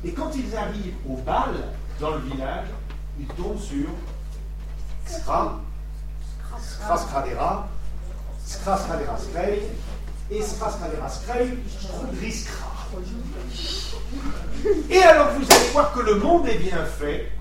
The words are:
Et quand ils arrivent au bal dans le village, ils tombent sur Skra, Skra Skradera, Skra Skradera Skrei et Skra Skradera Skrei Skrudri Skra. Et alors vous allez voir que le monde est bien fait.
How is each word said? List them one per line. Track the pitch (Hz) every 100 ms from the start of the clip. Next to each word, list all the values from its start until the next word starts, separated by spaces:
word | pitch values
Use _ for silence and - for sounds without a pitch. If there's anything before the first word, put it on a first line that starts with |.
Et | -
quand | - 320 285
ils | 226 220
arrivent | 202 208 185 - 135
au | -
bal | 110 - - - - - - -
dans | 151
le | 156
village, | 131 135 131 - - - - - - -
ils | 139
tombent | - 180 -
sur | - 143 147 - - - - - - - - - - -
Skra, | - 330 - - - - - - - - - - - - - -
Skra | - - 214 170
Skradera, | - 139 131 120 120 - - - - - - - - - -
Skra | - 196 190
Skradera | - 160 143 -
Skrei | - 170 190 208 - - - - - - -
et | 208
Skra | 214 202 214
Skradera | 196 170 156 139
Skrei | - - 247 247 254 -
Skrudri | - - 175 - 180 226
Skra. | 226 - - - - - - - - - - - - - - - - - 277 269 - - - 415 339 -
Et | 359
alors | 359 311 285
vous | 277 262
allez | - 494
voir | 285 -
que | 247
le | 220 202
monde | 302 349 -
est | 170
bien | - -
fait. | - - 147 170 - -